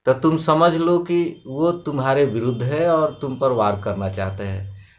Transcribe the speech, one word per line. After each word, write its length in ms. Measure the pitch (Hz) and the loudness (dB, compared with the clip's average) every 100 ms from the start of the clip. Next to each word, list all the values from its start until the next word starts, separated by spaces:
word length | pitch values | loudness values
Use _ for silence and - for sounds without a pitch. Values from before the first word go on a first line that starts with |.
तो 80 | - | 0
तुम 260 | 127 160 160 | 2 2 0
समझ 340 | 160 156 170 | 0 4 4
लो 260 | 160 165 175 | 2 2 0
कि 440 | 175 175 170 - 131 | 2 0 -2 -6 -12
वो 260 | 135 170 | -2 -2
तुम्हारे 520 | 175 151 143 131 139 | -2 -4 -2 0 2
विरुद्ध 380 | 139 110 123 120 | 2 0 -2 -2
है 260 | 123 147 170 | -2 0 2
और 300 | 160 151 135 | 2 2 -2
तुम 160 | 139 131 | -8 -2
पर 120 | 135 | 0
वार 320 | 120 104 101 | 2 0 0
करना 260 | 101 98 95 | -4 -4 -4
चाहते 360 | 98 95 98 | -4 -6 -6
हैं। 320 | 98 95 98 - - | -6 -6 -10 -14 -20